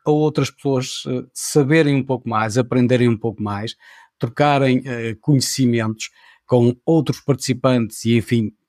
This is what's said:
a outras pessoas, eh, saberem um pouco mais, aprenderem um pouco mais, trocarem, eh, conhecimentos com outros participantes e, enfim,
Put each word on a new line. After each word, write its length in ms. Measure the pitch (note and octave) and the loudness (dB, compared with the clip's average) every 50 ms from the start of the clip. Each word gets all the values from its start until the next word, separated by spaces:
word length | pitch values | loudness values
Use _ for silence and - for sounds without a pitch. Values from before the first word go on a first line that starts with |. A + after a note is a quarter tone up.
| _ | _
a 60 | D3+ | 0
outras 400 | D3+ D3+ D3+ D3+ D3 D#3 C#3 - | 0 2 0 0 0 -2 -2 -4
pessoas, 520 | - _ - C#3+ C3+ B2+ B2+ - - - - C#3+ | -6 _ -4 -2 -2 -2 -4 -6 -10 -10 -8 -6
eh, 180 | B2+ B2 B2+ - _ | -8 -8 -8 -10 _
saberem 640 | - - - - D3+ C#3 C3 D#3 E3 D#3+ D3 C#3 | -12 -10 -2 0 2 2 4 4 2 4 2 2
um 80 | C3+ B2+ | 0 0
pouco 240 | - C3 A#2+ - A#2 | -2 -4 -4 -4 -4
mais, 260 | A2+ G#2+ A2 A2 G2+ | -2 -2 -2 0 0
aprenderem 540 | C3 A#2+ A#2+ B2 B2+ B2 A#2 B2+ A#2+ B2 A#2+ | 0 0 2 2 2 4 4 4 4 4 2
um 80 | A#2 G#2+ | 2 0
pouco 240 | - A#2 G2+ - | -2 -6 -6 -6
mais, 340 | G#2+ G#2 G2+ G2+ G#2+ - - - _ - - - - _ _ _ | -6 -6 -6 -6 -8 -10 -12 -16 _ -20 -20 -20 -20 _ _ _
trocarem, 640 | - A#2+ - - D3 D3 C#3+ C#3 C#3 C3 B2+ B2+ B2+ | -8 -6 -2 0 0 2 2 2 2 2 2 0 -2
eh, 300 | C3+ B2 A#2 A2+ A2+ G#2+ - | -4 -8 -6 -6 -6 -8 -4
conhecimentos 920 | _ - D3 C3 A#2 - - - C3 A#2+ A#2 A#2 A2+ A2 A2 G#2+ - - _ _ _ _ _ _ _ | _ 0 2 2 0 -2 -2 0 0 2 2 0 0 -2 -4 -8 -12 -16 _ _ _ _ _ _ _
com 300 | - B2+ B2 A#2+ A#2+ A#2+ - _ | 0 2 4 4 4 2 0 _
outros 340 | - E3 D#3+ C3 - - - | 0 0 2 2 0 -4 -4
participantes 840 | - - C#3 - - - B2+ B2 - C3 B2+ B2 A2+ G#2 - - - | -4 -4 -4 -2 -2 -4 -4 -2 0 0 0 0 -2 -4 -8 -6 -2
e, 100 | A2+ A#2 | 0 0
enfim, 360 | A#2 G#2 - B2 A#2 A2 G2+ - _ _ | 0 0 0 -2 -2 -2 -4 -6 _ _